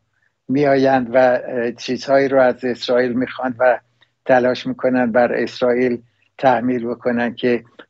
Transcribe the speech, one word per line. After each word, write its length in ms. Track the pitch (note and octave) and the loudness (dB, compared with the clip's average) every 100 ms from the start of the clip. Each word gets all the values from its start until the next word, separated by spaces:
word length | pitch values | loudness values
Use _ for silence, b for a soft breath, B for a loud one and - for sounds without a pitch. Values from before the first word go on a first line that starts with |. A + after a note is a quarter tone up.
| _ _ _ _ _ | _ _ _ _ _
می‌آیند 680 | C3 D3 C#3 C3+ C3 A#2+ B2 | 0 2 2 2 2 2 2
و، 20 | |
اه، 540 | B2+ B2 - B2+ A#2+ | 4 2 -2 -4 -6
چیزهایی 560 | A#2 - B2 - C#3 C#3 | -6 -8 -8 0 2 2
رو 140 | C3+ | 2
از 240 | B2+ A#2+ B2+ | 2 0 -6
اسرائیل 480 | A2+ - B2 B2+ | -6 -2 0 0
می‌خوان 420 | A#2+ B2+ - B2+ A#2 | -2 -6 -6 -8 0
و 200 | B2+ A#2 - _ _ _ - | 0 0 -4 _ _ _ 0
تلاش 420 | B2+ B2 A#2+ C3 | 2 2 -2 -6
می‌کنن 440 | B2 C3 B2+ B2 | -4 -2 0 0
بر 220 | A#2 A#2+ | 2 2
اسرائیل 680 | A#2+ A#2 - B2 B2 B2+ A#2+ - _ _ - | 0 -4 -2 0 0 0 -4 -10 _ _ -2
تحمیل 500 | C3+ A#2+ B2 B2+ A2+ | 0 2 0 -4 -6
بکنن 480 | A#2+ B2+ A#2+ A#2+ - | -6 -4 -2 -4 -4
که 280 | B2 A#2 A2+ B | -2 -2 -6 B